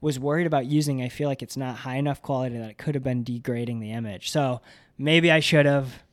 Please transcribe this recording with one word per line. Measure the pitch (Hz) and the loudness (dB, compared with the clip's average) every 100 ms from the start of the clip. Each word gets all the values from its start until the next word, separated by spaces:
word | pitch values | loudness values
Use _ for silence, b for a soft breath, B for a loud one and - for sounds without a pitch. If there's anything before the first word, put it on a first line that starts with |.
was | 151 131 | -4 -2
worried | 139 156 170 | 0 0 2
about | 147 127 | 0 2
using, | 147 147 135 | 2 2 0
I | 123 | -4
feel | - 147 | -4 -4
like | 135 | -4
it's | 120 135 | -6 -6
not | 131 117 | -6 -8
high | 131 131 | -6 -2
enough | 143 139 | -2 -2
quality | - 131 127 117 | -2 -2 -2 -4
that | 110 | -10
it | 107 | -8
could | - | -4
have | 143 | -2
been | 131 123 | -2 -2
degrading | 117 120 120 120 120 117 | -2 -4 -4 -2 -2 -4
the | 107 | -6
image. | 117 113 95 - | -6 -6 -8 -4
So | 156 139 123 B B B - | 0 0 -2 B B B -6
maybe | 139 165 170 | 2 4 6
I | 160 | 4
should | 147 151 143 | 6 6 6
have | 143 131 - _ | 4 0 -8 _